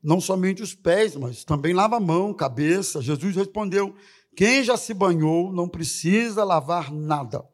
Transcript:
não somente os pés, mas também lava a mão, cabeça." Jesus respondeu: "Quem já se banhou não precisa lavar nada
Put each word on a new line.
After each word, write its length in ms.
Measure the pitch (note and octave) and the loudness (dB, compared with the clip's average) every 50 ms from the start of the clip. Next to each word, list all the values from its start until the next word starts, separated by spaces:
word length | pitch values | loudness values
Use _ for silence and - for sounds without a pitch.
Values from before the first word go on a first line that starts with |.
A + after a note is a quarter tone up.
não 180 | - D3+ E3 F#3 | 2 2 2 2
somente 440 | F3 - F#3+ F#3+ F3+ F#3+ F#3+ F#3+ A3 | 2 0 -2 0 0 0 -2 -2 -8
os 100 | F#3+ - | -12 -12
pés, 420 | _ _ E3 E3+ G3+ A3 G#3+ C#3+ | _ _ 2 4 4 2 0 0
mas 280 | C#3+ C3 B2 A#2 - - | -6 -8 -8 -10 -12 -4
também 280 | - D3+ C#3+ C#3 E3 | -2 -2 0 0 0
lava 260 | F3+ F#3 G3+ A3 A#3 | 2 2 2 2 2
a 20 | A#3+ | 0
mão, 340 | G3+ E3 D#3+ F3 F#3+ G#3 G3+ | 0 2 2 2 0 -2 -2
cabeça." 680 | - D#3 C3+ A#2+ A#2+ D3 D3+ E3+ F#3+ F#3+ - - D#3 | -4 -4 -4 -2 -2 0 2 2 0 0 -4 -6 -6
Jesus 360 | B2+ B2 D3+ C3+ C#3 G3+ F#3 | -4 -4 -4 -2 -2 -4 -2
respondeu: 580 | F#3 G3 G3 G3 G#3 G#3+ G3 F3 G3+ G3+ G3 G3 - - - _ _ _ _ _ | -2 -4 -4 -4 -6 -6 0 0 0 0 -2 -6 -16 -20 -20 _ _ _ _ _
"Quem 280 | - F#3 A3 B3+ C#4 C4 | 2 4 4 4 4 4
já 120 | A3 B3 | 2 0
se 160 | - - - | 0 0 -6
banhou 640 | A3 F#3+ G3 F#3+ F3 D#3+ D#3 D#3 D#3+ E3+ F3 F#3+ F#3+ | -2 0 2 2 4 4 2 2 2 2 0 0 -2
não 160 | F3 F3 F3+ | -4 -4 -4
precisa 760 | - E3 E3 - - - - E3 G3 A3 A#3 A#3 G#3 G#3 G#3 | -4 -6 -6 -6 -6 -4 0 2 2 2 2 0 0 0 2
lavar 480 | G3 F3+ D#3 C3 C#3 E3+ F3 D#3 C3+ | 2 2 0 0 0 -4 -4 -4 -6
nada 560 | D3+ D3+ D3+ D3+ D3+ D3 C3+ A2+ G#2 A#2+ - _ | -8 -8 -2 -2 -2 -2 -2 -6 -8 -10 -10 _